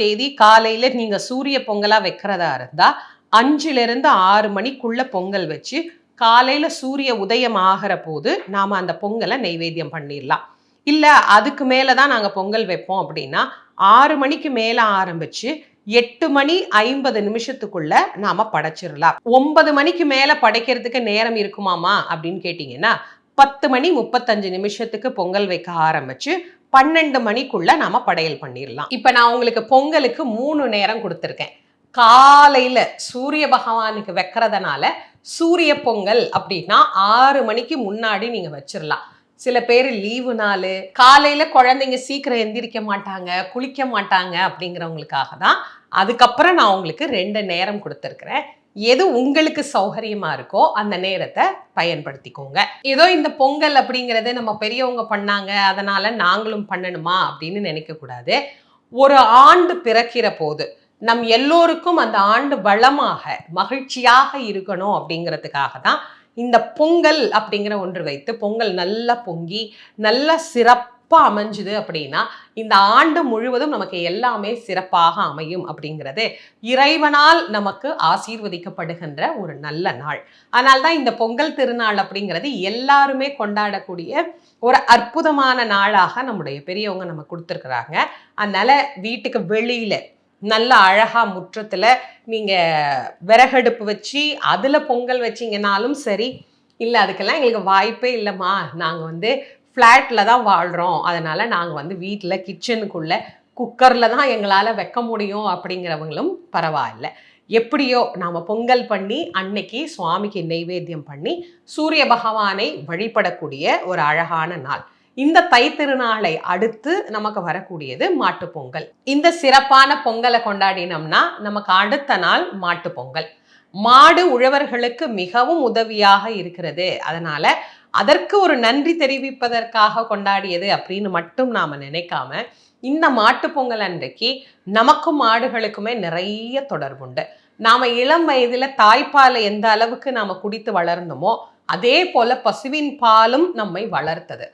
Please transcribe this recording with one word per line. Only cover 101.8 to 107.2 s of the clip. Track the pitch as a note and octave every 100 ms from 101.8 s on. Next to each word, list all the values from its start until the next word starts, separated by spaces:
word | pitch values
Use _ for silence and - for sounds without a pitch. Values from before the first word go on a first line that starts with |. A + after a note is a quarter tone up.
| D3+ F#3+
வீட்டுல | F#3+ G#3 F3+ F#3 F#3+
கிச்சனுக்குள்ள | - - A3 G#3 F3 D#3+ F#3 - _ _ -
குக்கர்ல | A3+ - C4 B3+ A3+
தான் | B3 C#4
எங்களால | A3 G3+ G3 A3 G#3
வைக்க | F3+ A#3+ A#3
முடியும் | A3 G#3 G#3 G#3
அப்படிங்கிறவங்களும் | F3+ F3+ F3+ F3 D3+ D#3 D3 D#4 F#4+ _
பரவாயில்ல. | F3+ E3 D3 A2+ A2 C#3+ -